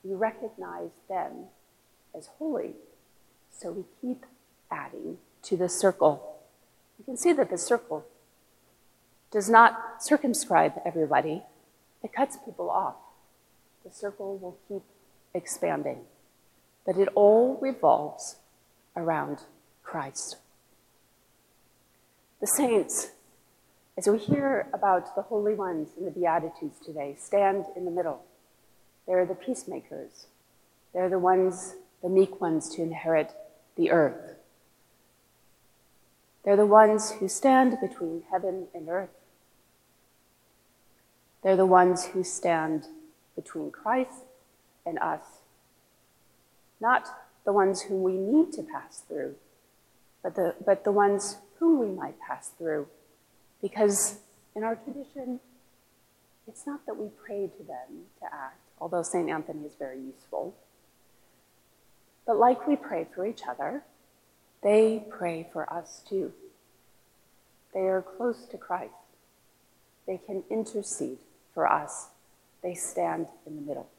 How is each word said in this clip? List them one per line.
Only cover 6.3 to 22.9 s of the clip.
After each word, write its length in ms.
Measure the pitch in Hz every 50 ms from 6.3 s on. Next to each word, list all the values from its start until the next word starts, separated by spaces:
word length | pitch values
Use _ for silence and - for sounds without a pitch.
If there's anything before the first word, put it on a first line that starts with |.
| - - _ _ _ _ _ _ _ _ _ _ _ -
You 80 | -
can 100 | - 254
see 160 | - - 349
that 160 | 330 285 233 -
the 80 | 190
circle 480 | 170 - - 240 233 - - 156 151 151 - _ _ _ _ _ _ _ _ _ _ _ _ _ _ _ _ _ _ _ _ _ _ _ _
does 180 | - 214 190 208
not 540 | 233 226 233 220 - - - - - -
circumscribe 720 | - - 302 285 - 247 233 - - - 180 156 160 160 - - -
everybody. 580 | 175 165 170 156 139 147 135 139 156 151 190 - - _ _ _ _ _ _ _ _ _ _
It 100 | - 214
cuts 240 | - - 277 269 - - -
people 240 | 233 185 - 175 175
off. 280 | 185 190 190 131 - - - - _ _ _ _ _ _ _ _ _ _ _ _ _ _
The 80 | _ 185
circle 460 | - - - 202 202 - 202 196 196
will 220 | 190 190 180 185 _ _ _
keep 140 | 202 190 _ _ _ _ _ _ _ _ _ _
expanding, 680 | - 180 - - - - 185 170 156 147 143 143 123 - - - _ _ _ _ _ _ _ _ _ _ _ _ _ _ _
but 120 | - 180
it 120 | 185 196 190 -
all 440 | - 208 202 214 226 247 254 269 -
revolves 760 | 269 269 247 - - 147 - - 147 151 - - - - - _ _ _ _ _ _ _ _ _ _ _ _
around 420 | 180 170 165 160 151 143 143 147 - - - _ _ _ _ _ _
Christ. 540 | _ - - 165 139 135 - - - - - - _ _ _ _ _ _ _ _ _ _ _ _ _ _ _ _ _ _ _ _ _ _ _ _ _ _ _ _ _ _ _ _ _ _ _ _ _ _ _ _
The 60 | 208
saints, 680 | 196 - - 294 247 226 202 - -